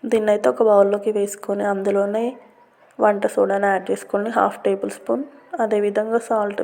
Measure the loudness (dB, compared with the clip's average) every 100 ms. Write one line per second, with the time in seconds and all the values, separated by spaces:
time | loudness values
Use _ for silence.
0 | 0 0 2 2 2 2 4 6 6 2
1 | -2 -2 -4 -6 -6 -4 -2 -2 0 0
2 | 0 -2 -4 -6 -20 _ _ _ _ 0
3 | 2 2 -2 0 0 2 2 0 -2 -6
4 | -4 -4 -2 0 0 0 -2 -2 -4 -8
5 | -4 -4 -4 -14 -18 -4 0 0 0 0
6 | 0 -2 0 -2 -2 -4